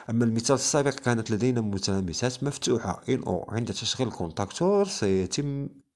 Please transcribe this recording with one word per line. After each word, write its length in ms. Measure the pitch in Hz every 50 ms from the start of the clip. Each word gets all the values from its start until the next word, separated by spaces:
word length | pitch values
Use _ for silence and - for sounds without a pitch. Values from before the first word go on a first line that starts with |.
| - -
أما 160 | 113 117 120
المثال 300 | 117 113 113 117 - 139
السابق 380 | 127 131 - - 151 139 139 135
كانت 380 | - - 123 120 113 110 -
لدينا 300 | 113 101 117 131 123 120
متلامسات 840 | 110 104 101 95 98 - 98 98 95 85 82 - 117 127 127 - 135
مفتوحة، 580 | 147 143 - - - 123 107 - 101 - - - -
إن 140 | 131 120 -
أو. 220 | - 92 87 - -
عند 240 | 104 113 120 - 101
تشغيل 340 | - 113 - - - 127 110
الكونتاكتور 800 | - - 95 82 80 - 101 95 - - 170 185 208 202 202
سيتم 840 | 190 - - 110 98 95 95 92 90 - - 143 143 139 139 139 - - - - _ _